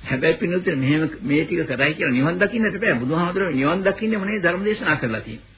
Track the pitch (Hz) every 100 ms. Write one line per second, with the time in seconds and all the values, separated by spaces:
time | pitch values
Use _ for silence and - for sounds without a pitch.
0 | - 131 165 165 190 180 185 147 131 151
1 | 156 - 107 147 160 170 160 123 143 156
2 | 156 123 143 180 202 233 214 185 214 131
3 | 123 160 175 185 190 139 139 175 190 190
4 | 220 214 190 208 175 180 202 214 180 151
5 | 127 110 107 113 -